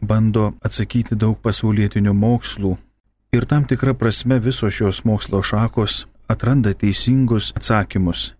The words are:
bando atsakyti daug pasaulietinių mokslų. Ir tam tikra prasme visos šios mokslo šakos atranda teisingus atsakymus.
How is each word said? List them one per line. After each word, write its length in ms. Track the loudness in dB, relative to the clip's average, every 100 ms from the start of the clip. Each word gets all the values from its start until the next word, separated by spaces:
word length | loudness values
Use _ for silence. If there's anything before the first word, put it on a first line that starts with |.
bando 500 | -2 2 2 2 0 -2
atsakyti 560 | -4 -4 -2 -2 -2 0
daug 240 | 0 0
pasaulietinių 720 | -2 0 0 2 0 2 2
mokslų. 640 | 2 2 0 -2 -4 -4 -4 -8 _ _ _ _
Ir 120 | -2 2
tam 180 | 0
tikra 300 | 0 0 0
prasme 460 | 0 0 0 2 0
visos 340 | 0 0 -2 0
šios 280 | 0 0 0
mokslo 340 | -2 -2 -2
šakos 640 | -2 -2 0 0 0 -2 -4 _ -6
atranda 460 | -4 0 2 2
teisingus 800 | 0 -2 0 0 2 2 2 0 -4
atsakymus. 760 | 0 0 0 0 0 -2 -6 -10